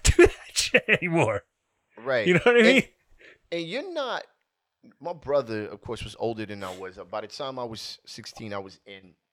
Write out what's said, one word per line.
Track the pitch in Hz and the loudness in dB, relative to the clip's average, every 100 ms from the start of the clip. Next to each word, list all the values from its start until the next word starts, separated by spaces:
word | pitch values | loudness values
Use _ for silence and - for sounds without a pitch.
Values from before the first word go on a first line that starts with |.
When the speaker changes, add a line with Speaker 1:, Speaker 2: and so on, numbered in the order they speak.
Speaker 1:
do | - - 349 | 4 6 6
that | - - - | 4 -8 -6
shit | - - - | 0 2 2
anymore. | 214 180 165 113 101 - _ _ _ _ - | 0 2 2 2 0 -6 _ _ _ _ -10
Speaker 2:
Right. | 123 123 107 | -2 2 4
Speaker 1:
You | |
know | 175 | 4
what | 240 240 | 6 6
I | |
Speaker 2:
And, | 226 | 8
Speaker 1:
mean? | 269 - _ _ _ - - - | 6 2 _ _ _ -20 -20 -10
Speaker 2:
and | 170 | -8
you're | 165 240 381 | -6 -8 -8
not, | 330 262 190 - _ _ _ _ _ 120 _ | -6 -6 -6 -10 _ _ _ _ _ _ _
my | 156 | -10
brother, | 175 127 143 117 107 104 | -8 -2 -2 0 -4 -6
of | 104 | -10
course, | - 110 | -10 -10
was | 104 - | -12 -6
older | 110 110 104 | -4 -4 -8
than | 101 95 | -10 -10
I | 92 | -10
was. | 95 98 90 | -12 -14 -10
By | 107 | -10
the | 107 | -8
time | - 135 127 | -10 -10 -8
I | |
was | 120 110 - - - | -8 -10 -14 -16 -18
sixteen, | - 113 - 113 | -18 -16 -14 -10
I | 101 | -10
was | 95 - - | -12 -16 -20
in, | 98 92 _ _ | -20 -20 _ _